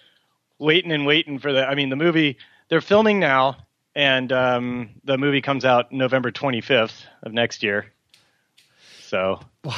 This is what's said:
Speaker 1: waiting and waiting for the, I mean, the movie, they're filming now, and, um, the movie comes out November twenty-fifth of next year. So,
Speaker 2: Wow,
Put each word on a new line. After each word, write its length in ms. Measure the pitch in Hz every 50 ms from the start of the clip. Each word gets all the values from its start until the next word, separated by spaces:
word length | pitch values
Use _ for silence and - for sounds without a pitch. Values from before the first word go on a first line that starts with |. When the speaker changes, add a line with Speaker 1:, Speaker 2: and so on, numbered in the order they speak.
| _ _ _ _ _ _ _ _ _ _ _ _
Speaker 1:
waiting 340 | 147 151 156 185 185 170 160
and 120 | 147 143
waiting 320 | 139 151 165 165 151 143 127
for 120 | - 147
the, 140 | 139 131 131 131
I 80 | 139
mean, 140 | 143 143 131
the 60 | 135 139
movie, 400 | 160 170 156 160 156 143 131 - - - _ _ _ _
they're 100 | 165 160
filming 380 | - - 196 208 220 214 208 196
now, 380 | 175 143 135 131 131 135 127 - - _ _ _ _ _ _
and, 380 | 147 143 139 131 131 131 123
um, 580 | 131 127 127 127 123 123 123 123 123 123 117 104 - - _
the 140 | - 135 131
movie 240 | 139 143 143 135
comes 240 | - 139 139 131 113
out 260 | 131 123 120 123 -
November 400 | 131 135 131 123 131 131 123 123
twenty-fifth 720 | - - - 139 123 113 - - 139 117 110 110 - - - - - _ -
of 100 | 113 107
next 280 | 117 117 113 - -
year. 300 | - 104 101 104 101 104 _ _ _ _ _ _ _ _ _ _ _ _ _ _ _ _ _ _ _ - - - - -
So, 320 | - 95 92 95 95 90 - - _ _ -
Speaker 2:
Wow, 100 | 135 113